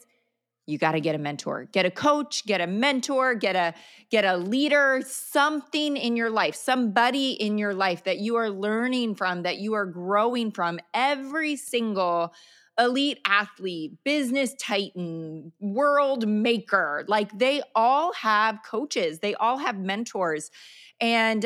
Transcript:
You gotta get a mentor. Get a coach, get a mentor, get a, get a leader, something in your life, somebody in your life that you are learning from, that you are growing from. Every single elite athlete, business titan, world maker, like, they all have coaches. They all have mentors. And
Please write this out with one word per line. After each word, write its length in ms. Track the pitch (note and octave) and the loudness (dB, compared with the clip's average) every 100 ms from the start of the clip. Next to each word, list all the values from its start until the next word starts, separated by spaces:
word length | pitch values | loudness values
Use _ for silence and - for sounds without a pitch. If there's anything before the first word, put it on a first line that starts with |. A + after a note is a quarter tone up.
| _ _ _ _ _ _ - | _ _ _ _ _ _ -8
You 100 | D3+ | -2
gotta 220 | D#3+ D#3+ | 0 2
get 160 | D#3+ D#3 | 0 -2
a 40 | |
mentor. 500 | C#3+ C#3+ D3 C#3+ - | -4 -8 -8 -8 -2
Get 140 | F#3+ F3+ | 0 0
a 60 | |
coach, 540 | F#3 D4 D4 D4 - G#3 | 2 2 2 0 -6 -2
get 140 | F#3+ | -2
a 80 | F3 | 0
mentor, 680 | G#3 C#4 C4 D4 C4 C4 | 0 0 0 0 0 0
get 220 | A3+ G3 F#3 | 0 0 2
a, 180 | E3+ - - - _ | 0 -2 -14 -20 _
get 140 | A3 G3 | 2 2
a 100 | F3+ | 2
leader, 680 | F#3 C4 D4 C#4+ C#4 C4 - | 0 0 4 4 4 2 -2
something 880 | - - C#4+ D4 D4+ - D4+ D4+ C#4 | -10 -2 2 2 0 -4 -2 -2 -2
in 220 | A#3+ A#3 | -2 0
your 140 | A3+ | 0
life, 240 | A3 D#3 - | 0 0 -2
somebody 760 | - B3+ A3+ A#3 B3 C4+ C4 | 0 0 2 2 2 2 0
in 260 | - G#3 G#3 | -2 -2 0
your 160 | G#3 | -2
life 300 | F#3+ F#3+ F3 | 0 0 0
that 160 | F#3+ F#3 | -2 -2
you 160 | A3 A#3 | 0 0
are 140 | A3 | -2
learning 680 | F#3+ G#3 A3 B3 B3+ A3+ G3 | -2 -2 0 0 0 -2 -2
from, 280 | F#3 F3+ | -2 -2
that 160 | F3 D#3 | -2 -4
you 140 | G#3+ G#3+ | -2 -2
are 100 | F#3+ | -4
growing 680 | F3 F3+ G3+ A#3 A#3+ A3 | -6 0 2 2 0 -2
from. 300 | G3+ E3+ E3+ - | -2 -4 -4 -4
Every 600 | A#3 C4+ C#4 C4+ D#4 D4+ C#4+ | 0 0 0 -4 -4 -2 -4
single 800 | - A#3+ A3+ F#3+ F3+ E3+ E3+ - - - _ - | -4 -2 -2 0 0 0 -2 -6 -20 -20 _ 0
elite 380 | B3 C4 C#4+ - F#3+ | 2 2 0 -2 2
athlete, 680 | G3+ G3+ - F#3 E3 D#3 - - | 2 2 -4 -8 -6 -8 -4 0
business 500 | D4 B3 C#4 B3+ - | 0 0 0 0 -4
titan, 920 | - G#3 F#3+ F3+ E3+ E3 D#3+ D#3+ E3 - | -2 -2 -2 -6 -6 -6 -8 -10 -14 -8
world 680 | G3+ A3 C#4+ C#4+ C#4 C4 G#3+ | -4 0 2 4 2 2 2
maker, 760 | G#3+ A#3 A3+ - G3 D#3 D3 G3 | 2 2 0 0 0 0 -2 0
like, 280 | G#3+ G#3 G3+ | 0 0 0
they 240 | B3+ C#4+ - A3 | 0 0 0 2
all 380 | A#3+ C#4 F4 | 4 4 2
have 440 | - A3 G#3 A3 G#3+ | -2 2 2 2 -2
coaches. 560 | - G#3 D4 A#3+ E3 E3 | -6 -6 -4 -2 -2 -2
They 160 | G#3 - | -4 0
all 220 | A3+ C4+ | 0 0
have 200 | D4+ G3 | -2 -4
mentors. 720 | F#3+ G#3 A#3 G3+ E3+ D#3 - - - - - - | -4 -4 -4 -2 -2 -2 -6 -16 -20 -20 -16 -2
And 440 | A#3 A#3 A3 A3 | 2 4 2 2